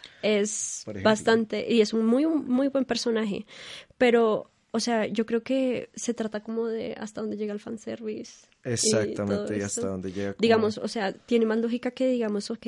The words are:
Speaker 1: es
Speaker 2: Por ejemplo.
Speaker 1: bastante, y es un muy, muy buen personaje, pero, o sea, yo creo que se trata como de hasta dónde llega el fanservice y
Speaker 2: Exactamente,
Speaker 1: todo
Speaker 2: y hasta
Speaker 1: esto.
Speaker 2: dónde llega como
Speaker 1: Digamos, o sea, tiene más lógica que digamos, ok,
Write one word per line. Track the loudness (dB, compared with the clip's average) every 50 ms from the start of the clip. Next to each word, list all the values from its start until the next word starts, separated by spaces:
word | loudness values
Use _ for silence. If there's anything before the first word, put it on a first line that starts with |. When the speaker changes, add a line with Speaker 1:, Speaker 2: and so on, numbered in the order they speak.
| -20 -20 -10 -4
Speaker 1:
es | 0 2 2 2 2 0 -2 -4 -6 -6 -8 -8 -10
Speaker 2:
Por | -10 -6
ejemplo. | 0 2 2
Speaker 1:
bastante, | 2 4 4 4 4 4 2 0 -4 -4 -2 2
y | 4 4
es | 4 4 2
un | 2 4
muy, | 4 4 4 4
muy | 2 2 0 0 0 2 2 2 2
buen | 2 0 0
personaje, | 0 -2 -2 0 0 0 0 0 0 -2 -4 -6 -10 -16 -20 -18 -16 -16 -18 -18 -20 _ 2
pero, | 4 6 6 6 6 4 2 0 -2 -8 _ _ _ _
o | -4 -4
sea, | -2 0 0 0 0 0
yo | 0 -2 -2
creo | 0 -2 -2 -2
que | 0 0 0 0 0 -2 -2 -6 -8 _
se | -8 -6 -4 -4
trata | -2 -4 -4 -6 -6 -8
como | -6 -4 -4 -4 -2
de | -4 -4 -6 -6 -8 -8
hasta | -10 -10 -8 -8
dónde | -6 -6 -4
llega | -4 -4 -6
el | -6 -8
fanservice | -8 -10 -12 -10 -10 -10 -10 -8 -8 -8 -8 -8 -10 -14 -18 -20 -20 _ _ _ -6
y | -4
Speaker 2:
Exactamente, | -2 0 2 2 4 2 2 0 -2 -2 -2 0 0 0 -2 -2
Speaker 1:
todo | -2
Speaker 2:
y | -2
hasta | -2 -2 -4 -4
Speaker 1:
esto. | -4 -4
Speaker 2:
dónde | -4 -4 -6 -6 -4
llega | -4 -4 -4 -2
como | 2
Speaker 1:
Digamos, | 4 4 4 4 4 2 0 -2
o | -6 -6
sea, | -4 -2 -4 -4
tiene | -4 -6 _ 2 2 4 4
más | 4 2 0
lógica | 0 0 -2 -2 -4 -4
que | -2 0 0 2
digamos, | 2 2 0 0 -2 -2 -4 -6
ok, | -8 -8 -6